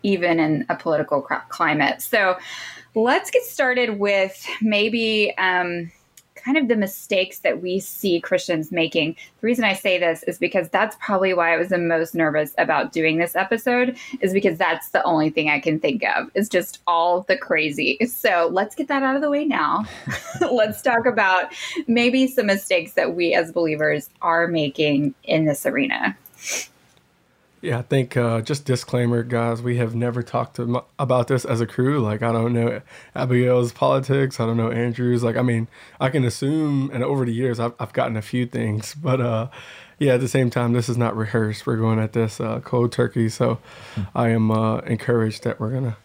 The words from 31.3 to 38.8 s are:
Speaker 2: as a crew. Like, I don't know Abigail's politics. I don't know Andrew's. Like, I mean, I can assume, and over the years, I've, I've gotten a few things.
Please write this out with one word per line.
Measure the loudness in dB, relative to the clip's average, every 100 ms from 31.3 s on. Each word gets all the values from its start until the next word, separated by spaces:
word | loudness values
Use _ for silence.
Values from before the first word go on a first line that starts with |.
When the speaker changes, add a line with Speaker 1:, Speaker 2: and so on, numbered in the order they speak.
| 0
Speaker 2:
as | 0 -2
a | -2
crew. | 0 0 2
Like, | 0 0
I | 0
don't | 0 0
know | 0 0 -2 -12 -20 -12 -6
Abigail's | 2 2 4 4 2
politics. | 0 2 2 2 0 0 0
I | -2
don't | 0
know | 0
Andrew's. | 0 -2 0 0 2
Like, | 2 2
I |
mean, | 2 0 -2 -10 -20 -4
I | 0
can | 2
assume, | 0 0 -2 0 0 0 -2
and | -4
over | -2 -2
the | -2
years, | -2 -2 -2
I've, | -4 -4
I've | -6
gotten | -2 -2 -2
a |
few | -4 -2 -2
things. | -2 -2 -4